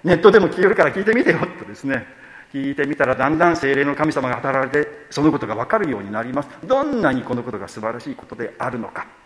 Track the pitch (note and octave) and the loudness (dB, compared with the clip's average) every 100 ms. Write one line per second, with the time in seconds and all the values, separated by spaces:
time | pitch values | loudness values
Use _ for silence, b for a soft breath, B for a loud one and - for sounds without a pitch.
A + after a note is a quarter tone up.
0 | E3 E3+ G#3+ G#3 E3+ F3+ F#3+ G#3+ D3+ G3 | 4 6 8 8 4 2 2 4 2 2
1 | G3 A3+ - E3 F3 - G3+ G#3 C#3 C3 | 0 2 2 2 -2 -8 -16 -10 -6 -6
2 | - - B B B C#3 C#3 C#3 C#3+ D3 | -6 -20 B B B -8 -6 -4 -4 0
3 | C3 B2 C3+ D#3 F3 E3 C#3 C#3 C#3+ C#3+ | 0 2 0 2 2 2 0 2 0 0
4 | D#3 D3 B2+ A#2+ C3+ C3+ C3+ C3+ C#3 - | -2 0 -2 -2 -2 0 0 -2 -2 -8
5 | - - D3+ D3 G#2 G#2+ A#2 A3 F3 A2 | -8 2 2 2 -4 -4 0 0 0 -6
6 | G2 G#2+ A#2 C3 C#3 B F3+ C4 D4 B3 | -6 -6 -4 -6 -8 B -2 0 0 0
7 | D#3 C3 - A#2+ A#2 G#2+ F#2+ - G#2+ A#2+ | 0 0 -4 -6 -6 -10 -10 -8 -8 -8
8 | C#3+ B2 - A#2+ A#2 - B2+ A#2+ G2+ - | -12 -14 -16 -12 -12 -6 -6 -6 -8 -10
9 | - - | -14 -18